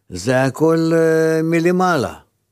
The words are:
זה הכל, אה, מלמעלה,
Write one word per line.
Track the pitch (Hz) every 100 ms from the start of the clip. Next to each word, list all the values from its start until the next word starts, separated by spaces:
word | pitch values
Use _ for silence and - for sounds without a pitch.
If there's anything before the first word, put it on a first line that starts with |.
| -
זה | 90 104 127
הכל, | 135 - 160 165 165
אה, | 165 160 160 160 160
מלמעלה, | 160 165 170 180 185 160 95 - _ _ _